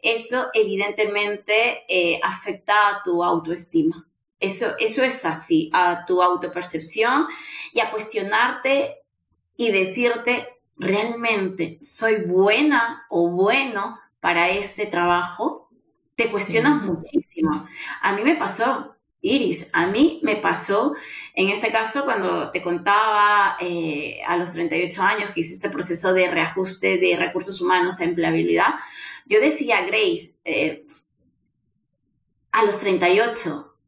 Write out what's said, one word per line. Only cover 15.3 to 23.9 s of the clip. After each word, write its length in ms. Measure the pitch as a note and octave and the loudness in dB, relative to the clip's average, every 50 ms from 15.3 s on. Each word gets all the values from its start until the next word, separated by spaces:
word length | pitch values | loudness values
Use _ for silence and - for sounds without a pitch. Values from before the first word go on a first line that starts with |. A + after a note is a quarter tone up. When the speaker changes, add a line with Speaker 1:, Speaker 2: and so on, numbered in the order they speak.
| - - A3+ D4+ - - - _ _ _ _ _ _ _ _ _ _ | -6 -4 -4 -4 -4 -6 -18 _ _ _ _ _ _ _ _ _ _
Speaker 1:
Te 160 | - A#3 A3 | -2 -2 0
cuestionas 520 | A3 G3+ G3 - F3 A3+ - F#3+ G3 - G3 | 0 -2 -4 0 0 2 4 4 4 4 2
Speaker 2:
Sí. 40 | F#3+ | -2
Speaker 1:
muchísimo. 760 | E3+ E3 - - - - - - - - - D#3 D3+ - - - - - - - - - | -4 -4 -6 -2 -2 -4 -4 -2 -4 -2 0 0 0 -2 -6 -12 -16 -14 -12 -12 -10 -2
A 120 | - G3 G3 | -2 0 0
mí 100 | G3+ A3 | 2 2
me 140 | C#4 E4 | 2 2
pasó, 580 | D4+ - F#3+ - - A3+ B3 C4 - - - - _ _ _ _ _ | 2 0 -4 -2 0 0 0 0 -2 -6 -12 -18 _ _ _ _ _
Iris, 500 | - F#3+ B3 C#4+ A#3+ F3+ F3 E3+ - - - | -2 0 0 2 2 0 -2 -4 -6 -4 -2
a 160 | D#3+ E3+ F#3 | 0 0 0
mí 320 | G3+ A3+ C#4+ E4 - - - | 4 4 4 4 4 0 -2
me 140 | A3+ G#3+ | -2 -2
pasó, 580 | G#3 - F#3 - - - - G3 G#3 B3 D4+ - - - - - - - - _ | 0 0 -2 0 0 0 0 0 2 2 0 -2 -4 -12 -14 -16 -16 -16 -12 _
en 140 | - F#3 G3 | -2 0 0
este 240 | G3+ G3+ - A3 A3 | 0 0 -2 0 0
caso, 320 | A3 A3+ A3 - C#4 C#4 | 0 -2 0 -2 -4 -2
cuando 480 | C#4 A#3+ G#3 F#3+ F#3 F3 E3+ - - - | 0 -2 0 0 -2 -2 -2 -4 -4 -6
te 100 | F3+ F3+ | -6 -4
contaba, 960 | F3+ E3+ F3 F3 G3+ G3+ G#3 A3 A3 G#3+ G#3 G#3 - G#3 G#3 G3+ F#3+ - - | -2 -4 -2 2 2 2 4 4 2 4 4 4 4 4 4 4 2 0 -2
eh, 600 | F3+ F3+ F3 E3+ E3 D#3+ | -6 -4 -4 -4 -4 -4